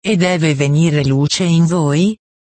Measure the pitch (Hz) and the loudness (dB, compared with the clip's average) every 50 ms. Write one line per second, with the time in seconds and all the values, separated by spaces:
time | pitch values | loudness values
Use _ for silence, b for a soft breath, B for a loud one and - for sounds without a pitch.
0 | _ 190 220 175 175 180 180 170 160 160 147 135 143 143 143 151 165 170 151 147 | _ -2 0 0 0 0 0 0 0 -2 0 0 0 0 2 2 2 2 0 0
1 | 139 135 135 139 143 147 - - 190 170 165 165 170 165 175 175 156 143 143 156 | 0 0 0 0 0 -2 -2 -2 0 0 2 2 2 2 0 0 0 0 0 0
2 | 185 208 220 _ _ _ _ _ _ | 0 -2 -2 _ _ _ _ _ _